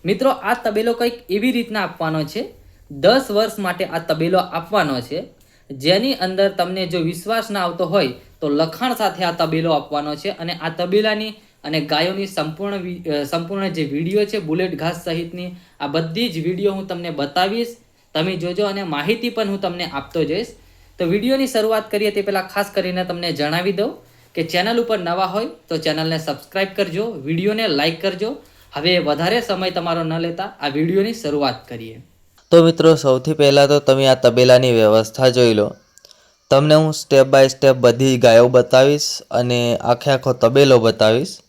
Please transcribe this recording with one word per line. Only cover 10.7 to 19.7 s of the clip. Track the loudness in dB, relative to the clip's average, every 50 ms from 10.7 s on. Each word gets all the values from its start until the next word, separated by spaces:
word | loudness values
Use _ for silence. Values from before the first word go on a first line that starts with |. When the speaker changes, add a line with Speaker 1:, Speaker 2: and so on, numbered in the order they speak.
| -6 -6 -4 0 0 0 2 0 -2 -4 -6 -10 -12 -16 _ _ _ _ -10
Speaker 1:
અને | -6 -4 -4
ગાયોની | -4 -2 -2 -2 -2 -2 -4 -6 -8
સંપૂર્ણ | -6 -6 -6 -6 -6 -8 -8 -8 -8 -8
વી-, | -8 -8 -10 -12 -10 -6 -4
અ, | -4 -4 -4
સંપૂર્ણ | -4 -6 -6 -6 -6 -6 -6 -6 -4
જે | -4 -4 -6
વીડિયો | -4 -4 -4 -4 -2 0 -2 -2
છે | -2 -4 -8
બુલેટ | -4 -4 -2 -2 -2 -4 -4
ઘાસ | -6 -6 -6 -6 -6 -8
સહિતની, | -6 -6 -6 -6 -8 -12 -12 -12 -12 -14 -18 _ _ _ _
આ | -10
બધી | -4 -4 -4 -4 -4 -4 -4 -4 -4
જ | -4 -4
વીડિયો | -4 -4 -4 -2 -2 -2 -2
હું | -4 -8
તમને | -10 -10 -8 -8 -8
બતાવીશ, | -6 -6 -8 -4 -2 -2 0 0 -2 -4 -6 -6 -8 _ _ _ _ _ _ _ _
તમે | -4 -2 -2 -4
જોજો | -4 -6 -6 -4 -2 -2
અને | -2 -4 -6 -6
માહિતી | -6 -6 -4 -2 -2 -2 -2 -2 -6
પણ | -4 -4 -4
હું | -4 -4 -6
તમને | -6 -6